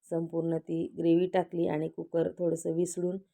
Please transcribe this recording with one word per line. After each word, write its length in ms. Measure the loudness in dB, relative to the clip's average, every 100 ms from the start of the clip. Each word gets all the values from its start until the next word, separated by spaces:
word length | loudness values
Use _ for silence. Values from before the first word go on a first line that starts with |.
| -4
संपूर्ण 520 | -4 -2 -2 0 -2
ती 260 | -2 -4 -4 0
ग्रेव्ही 300 | 4 4 4
टाकली 380 | 0 0 -2 0
आणि 200 | 0 -4
कुकर 400 | -8 -4 0 -2 0
थोडंसं 340 | -2 0 -2 0
विसळून 420 | -2 0 -2 -4 -10